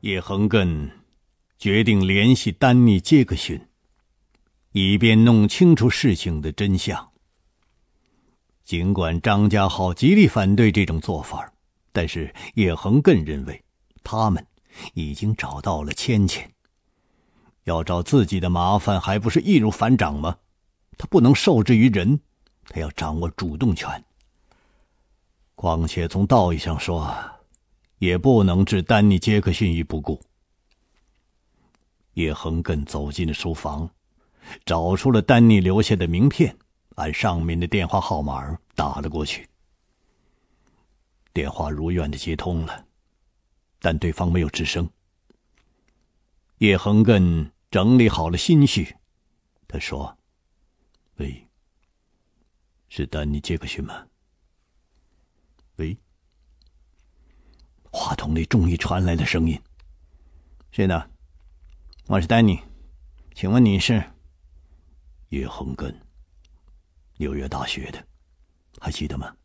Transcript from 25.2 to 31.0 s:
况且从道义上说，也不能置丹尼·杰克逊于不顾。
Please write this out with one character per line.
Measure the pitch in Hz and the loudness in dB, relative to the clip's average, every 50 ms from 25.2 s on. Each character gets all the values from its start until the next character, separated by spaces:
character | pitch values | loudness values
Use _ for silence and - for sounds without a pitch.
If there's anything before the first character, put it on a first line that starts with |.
| _ _ _ _ _ _ _ | _ _ _ _ _ _ _
况 | - - 87 82 82 82 78 | -6 -4 -2 -2 0 -2 -4
且 | - - 85 | -4 -4 -6
从 | 82 - 95 98 | -4 -2 -2 0
道 | 98 131 120 98 90 85 | 2 4 4 4 2 0
义 | 76 | -2
上 | - 85 82 73 | -4 -6 -6 -6
说， | - - 87 82 76 71 - - - - - _ _ _ _ _ _ _ _ _ _ _ _ _ | -6 -6 -6 -6 -6 -6 -8 -10 -12 -16 -18 _ _ _ _ _ _ _ _ _ _ _ _ _
也 | - 90 90 | -2 0 0
不 | 90 82 135 127 113 98 | 2 2 4 4 4 4
能 | 92 87 92 98 | 4 4 2 2
置 | - - 98 | 2 0 -2
丹 | 85 - 117 107 101 104 | 0 2 2 4 4 4
尼· | 98 90 | 4 2
杰 | - - 107 104 | 2 0 0 0
克 | 95 98 85 | 0 0 -2
逊 | - 113 92 82 | 0 0 -2 -2
于 | 82 82 | -2 -4
不 | - - 78 | -6 -8 -8
顾。 | 71 - 76 - - _ _ _ _ _ _ _ _ _ _ _ _ _ _ _ | -6 -8 -10 -10 -12 _ _ _ _ _ _ _ _ _ _ _ _ _ _ _